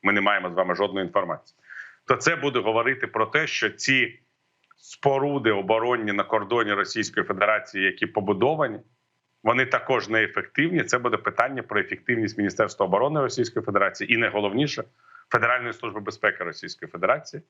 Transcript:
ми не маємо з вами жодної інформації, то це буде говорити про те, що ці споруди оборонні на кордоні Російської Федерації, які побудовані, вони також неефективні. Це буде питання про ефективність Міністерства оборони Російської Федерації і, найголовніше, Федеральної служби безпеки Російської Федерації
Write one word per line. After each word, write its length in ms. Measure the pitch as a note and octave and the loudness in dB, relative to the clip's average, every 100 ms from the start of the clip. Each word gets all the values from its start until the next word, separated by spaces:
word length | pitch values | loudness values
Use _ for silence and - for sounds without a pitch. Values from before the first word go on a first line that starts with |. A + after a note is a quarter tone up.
ми 100 | G2+ | 2
не 80 | G2+ | 2
маємо 280 | G2 G2+ F#2 | 2 2 0
з 40 | |
вами 220 | F2 F#2 F2 | 0 0 2
жодної 300 | G2+ G2 F2+ | 0 0 0
інформації, 520 | G2+ F2 D#2+ - _ - - - - - | 0 0 -6 -10 _ -20 -18 -18 -20 0
то 100 | B2 | 2
це 200 | D#3+ E3 | 2 2
буде 240 | C#3+ B2 | 0 0
говорити 480 | G#2+ A2 A#2+ C3 G#2 | 2 2 2 0 -2
про 180 | A2 A2 | -2 0
те, 220 | D3 D#3+ | 0 0
що 220 | - G#2+ | -2 -2
ці 500 | - - C3+ A2+ - _ _ _ _ _ _ | -2 0 2 0 -4 _ _ _ _ _ _
споруди 760 | - - C#3 C#3 C#3+ C#3 A2+ | -20 -2 0 2 0 0 2
оборонні 600 | G2+ F#2+ A2+ A#2 A#2+ G#2+ | 0 2 2 2 0 0
на 100 | G2+ | -2
кордоні 500 | G2 A2 G2+ A#2 G#2+ | 0 0 0 0 0
Російської 520 | G2+ G2 A2+ G2+ - F#2 | 0 0 -2 -2 -2 -2
Федерації, 600 | F#2+ G#2 G#2+ - G2+ F#2+ | 0 2 2 -2 0 0
які 200 | - F2+ | 0 -2
побудовані, 760 | - G2 G2 A#2+ D#3 C3+ G#2 - _ _ _ _ _ | -2 0 2 2 2 -2 -4 -14 _ _ _ _ _
вони 220 | A2 A#2+ C3 | 0 2 2
також 440 | B2 - B2+ G#2 | 0 2 0 2
неефективні. 760 | A2+ G#2 - - - D#3+ F3 | 2 2 -2 -4 0 0 0
Це 140 | A#2 B2 | 0 0
буде 200 | B2 G#2+ | 2 0
питання 460 | - - B2 C3+ | -2 0 0 0
про 160 | G#2+ G#2 | -2 -2
ефективність 580 | F#2+ - - A#2+ G#2 - | -2 -6 -2 0 0 0
Міністерства 480 | G2+ F2 G#2 - F#2+ | -2 2 -2 2 2
оборони 360 | G2 C3 D3+ | 2 2 0
Російської 440 | C3 - A2+ - G#2+ | -2 -2 -2 -2 -2
Федерації 480 | G2 G2 - G2+ | 0 0 -2 -8
і, 40 | A2+ | -2
найголовніше, 680 | A2+ G2 G2+ G#2+ D3 - - _ _ - _ | -2 0 -2 0 -2 -4 -10 _ _ -20 _
Федеральної 440 | A#2+ A#2 B2 A#2+ | 0 2 0 -4
служби 260 | A2 A#2 G2+ | -8 -8 -8
безпеки 440 | G#2 - G#2 - | -10 -2 -2 -2
Російської 480 | F2 D#2 F#2 - - | -8 -8 -14 -14 -14
Федерації 500 | - F#2+ C#3+ - E3+ - | -4 0 0 -2 -16 -16